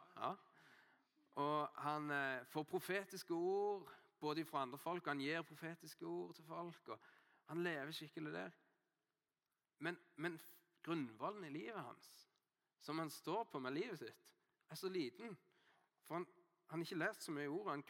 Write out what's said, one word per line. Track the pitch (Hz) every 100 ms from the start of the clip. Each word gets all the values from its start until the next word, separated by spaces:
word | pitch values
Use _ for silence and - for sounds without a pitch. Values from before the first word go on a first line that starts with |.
| - -
Ja. | 120 - - - - - - - _ _ _ -
Og | 143 151 147 -
han, | 147 151 147
eh, | 143 135 131 120
får | 156 151
profetiske | 185 - 190 196 190 - 170
ord, | 175 196 208 202 160 - - _
både | 151 151 160
fra | 147 127
andre | 139
folk, | 165 175 156
og |
han | 143
gir | 139 165 160
profetiske | 156 160 170 156 - 165
ord | 175 175 170
til | 156
folk, | 165 175 156 -
og | 110 - - - - -
han | 160
lever | 175 156 143 160
skikkelig | 151 - 151
der. | 165 185 - _ _ _ _ _ _ _ _ _ _ _ _ 156
Men, | 175 - -
men | 165 160
f-, | - - _ _
grunnvollen | - 165 127 110 151 208 160
i |
livet | 147 220 208
hans, | 120 113 - - - _ _ _ _ _
som | - 156
han | 160
står | - - 196 233
på | 147
med | 127 135
livet | 240 165
sitt, | 110 - - _ _ _ -
er | 160
så | 190
liten. | 185 127 - 226 175 _ _ _ _ _ _ -
For | 160
han, | 175 - _ _ -
han | 160
har | 170
ikke | 175 185
lest | 214 -
så | 147
mye | 143
i |
ordet, | 165 202 143
han | -